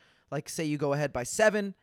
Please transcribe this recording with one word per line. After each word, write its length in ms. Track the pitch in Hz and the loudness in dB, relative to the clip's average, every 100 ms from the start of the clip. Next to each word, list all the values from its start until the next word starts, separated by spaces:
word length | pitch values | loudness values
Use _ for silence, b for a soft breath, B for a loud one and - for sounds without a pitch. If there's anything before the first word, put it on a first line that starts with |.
| b b b | b b b
Like, 160 | 143 - | -8 -6
say 160 | - | -4
you 140 | 160 147 | -2 0
go 160 | 143 | 0
ahead 180 | 143 147 | 0 0
by 120 | 123 | -2
seven, 500 | 123 - 220 208 196 190 | -6 4 4 4 -4 -8